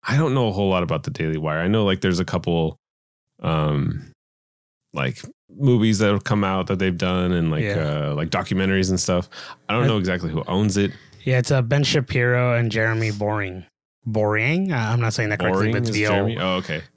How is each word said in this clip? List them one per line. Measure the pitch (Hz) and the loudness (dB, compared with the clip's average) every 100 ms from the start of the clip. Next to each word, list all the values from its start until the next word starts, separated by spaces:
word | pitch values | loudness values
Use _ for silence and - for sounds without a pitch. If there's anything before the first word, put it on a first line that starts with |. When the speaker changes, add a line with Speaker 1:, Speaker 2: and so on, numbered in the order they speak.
Speaker 1:
I | - 139 | -2 2
don't | 160 | 2
know | 131 117 | 2 0
a | |
whole | 98 101 | 2 2
lot | 92 | 2
about | 85 80 | 0 -2
the | - | -4
Daily | - 80 78 | -4 -4 -2
Wire. | 78 76 | -2 -2
I | 87 | 0
know, | 110 101 | 2 2
like, | 95 | 2
there's | 98 90 | 0 0
a | 90 | -2
couple, | 92 87 85 80 - _ _ _ _ _ _ | -2 0 0 0 -4 _ _ _ _ _ _
um, | - 80 76 73 67 - - - _ _ _ _ _ _ _ | -2 0 0 0 -2 -4 -10 -20 _ _ _ _ _ _ _
like, | - 67 120 - - _ | -6 -4 -6 -12 -20 _
movies | - 139 123 110 101 | 0 4 4 4 4
that | 104 | 2
have | 101 | 2
come | - 104 | 0 0
out | 98 95 90 | 2 0 -2
that | 95 | 0
they've | 95 87 | 0 0
done | 92 92 90 | 0 0 0
and, | 90 82 | 0 0
like, | 76 | 0
Speaker 2:
Yeah. | 104 101 76 76 73 | -2 -2 -2 -2 -4
Speaker 1:
uh, | 73 | -4
like, | 80 | -2
documentaries | 95 - 95 95 95 92 | -2 -2 -2 0 0 0
and | 92 | 0
stuff. | - 90 87 - - - - | 0 -2 -2 -10 -18 -16 -4
I | |
don't | 110 | 0
Speaker 2:
I | 135 | 2
Speaker 1:
know | 107 | 2
exactly | 92 90 87 | 0 -2 -4
who | 78 - | -6 -2
owns | 92 107 98 | 0 2 2
it. | 101 - - - | 0 -2 -16 -8
Speaker 2:
Yeah, | - 127 | 0 0
it's, | 123 | 2
uh, | 135 | 2
Ben | 117 143 | 2 2
Shapiro | 143 156 131 131 123 123 123 117 | 2 0 0 0 2 2 2 2
and | 117 | 0
Jeremy | 110 113 113 110 | 0 0 0 -2
Boring. | 104 104 107 98 92 90 _ _ _ - | -2 -2 -2 -4 -8 -14 _ _ _ -6
Boring? | 107 107 107 117 170 190 | 0 0 2 0 0 0
Uh, | 139 | 0
I'm | 110 120 | 0 0
not | 113 | 0
saying | 110 110 | 0 -2
that | 104 | 0
correctly, | 90 95 107 | 0 2 2
Speaker 1:
Boring | |
Speaker 2:
but | 113 | 0
it's | 117 | 0
Speaker 1:
is | 104 | 0
Speaker 2:
B | 107 | 2
O | |
Speaker 1:
Jeremy? | 104 107 113 | 2 0 -2
Oh, | 92 92 | -2 -2
okay. | 95 80 - | -4 -8 -8